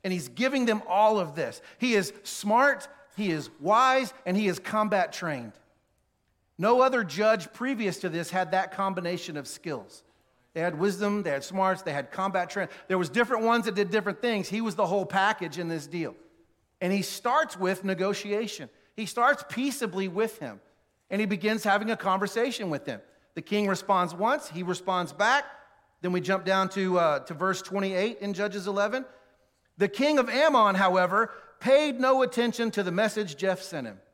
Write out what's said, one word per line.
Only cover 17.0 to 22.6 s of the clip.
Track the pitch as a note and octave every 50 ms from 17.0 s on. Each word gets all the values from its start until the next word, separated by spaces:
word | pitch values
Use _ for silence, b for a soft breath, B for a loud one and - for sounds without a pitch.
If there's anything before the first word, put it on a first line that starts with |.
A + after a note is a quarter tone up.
starts | F#3 - - - - A#3+ B3+ D4+ D#4+ - -
with | F3+ F#3 F3+ F#3+ F#3 F#3+
negotiation. | F#3+ F#3+ E3+ F#3 G3+ G3 G3+ - G#3 G3+ G#3 A#3 G3+ - - C#3+ - b b b b b
He | - A3
starts | F3 - A#3+ A#3+ C4+ C#4+ C#4+ - -
peaceably | - A#3 C4 C#4+ B3 - A#3+ G#3 E3+ F#3+ G3
with | F#3 E3 G3 A3 A3 A3 -
him. | D#3 A#2+ G#2 G2+ _ _ _ _ _ _ _ _ _ _
And | F#3+ G3+
he | G#3+
begins | G3 G#3 F3 E3+ G#3+ A3 A3 G#3+
having | G#3 G3 G#3 G#3+ A3
a | A3+
conversation | G#3 - G3+ F#3 F#3+ G#3 F#3+ - A3+ A#3+ C4+ A#3 -